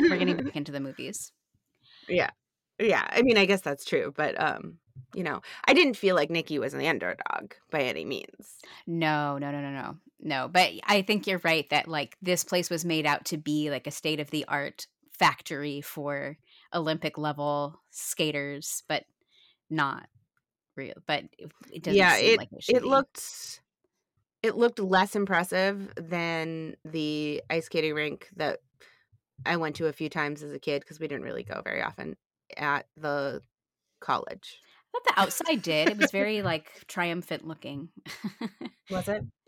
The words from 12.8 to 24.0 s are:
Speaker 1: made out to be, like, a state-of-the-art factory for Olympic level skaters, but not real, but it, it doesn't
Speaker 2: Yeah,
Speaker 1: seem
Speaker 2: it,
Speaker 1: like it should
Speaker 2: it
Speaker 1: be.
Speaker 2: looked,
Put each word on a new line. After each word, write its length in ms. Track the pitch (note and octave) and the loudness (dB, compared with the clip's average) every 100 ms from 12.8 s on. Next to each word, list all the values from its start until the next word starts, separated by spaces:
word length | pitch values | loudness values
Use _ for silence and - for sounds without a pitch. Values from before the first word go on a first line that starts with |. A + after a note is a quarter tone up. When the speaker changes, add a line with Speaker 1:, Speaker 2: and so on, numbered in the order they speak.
Speaker 1:
made 220 | E3+ D#3+ D3+ | 0 2 2
out 200 | D3 - | 0 0
to 100 | D#3 | -6
be, 340 | D3+ D3+ D3+ | 0 0 0
like, 160 | C3+ D3 | -4 -6
a 40 | |
state-of-the-art 960 | - D#3 D3+ C#3+ D#3 - C#3+ C#3 - - _ _ | -6 -4 -2 -2 -4 -2 -4 -4 -10 -16 _ _
factory 720 | - E3 - - D3 D3 C#3+ | 2 2 2 -4 -6 -6 -6
for 580 | D3 - C#3+ C#3+ C#3 D3+ _ - - | -8 -8 -6 -4 -6 -10 _ -20 -8
Olympic 460 | F3 D#3+ D#3 D#3 - | -4 0 0 -2 -4
level 640 | D3+ C#3+ D3 D3 C#3+ D#3 _ | -4 -2 -2 -2 -4 -8 _
skaters, 920 | - - - D#3 D3 C#3+ C#3+ - - - | -12 -6 -2 0 0 -4 -8 -8 -8 -4
but 160 | D#3 - _ _ _ _ _ - | -4 -4 _ _ _ _ _ -6
not 380 | D#3 C#3 - - _ _ _ _ _ _ - | 0 0 -2 -12 _ _ _ _ _ _ -14
real, 180 | C3+ - - | -12 -10 -2
but 180 | D3+ - - | -2 -4 -16
it, 140 | D#3 - - | -20 -20 -18
it 100 | - | -8
doesn't 260 | E3 G3 F3+ | 2 6 8
Speaker 2:
Yeah, 60 | A#2 | 8
Speaker 1:
seem 180 | D#3+ | 6
Speaker 2:
it, 60 | A3+ | 6
Speaker 1:
like 100 | - | 2
it 100 | - | -6
should 140 | - B3 | 2 2
Speaker 2:
it 40 | |
Speaker 1:
be. 20 | |
Speaker 2:
looked, 800 | B3 C4+ C4+ - - - - - _ _ _ _ | 6 4 2 -4 -12 -12 -14 -16 _ _ _ _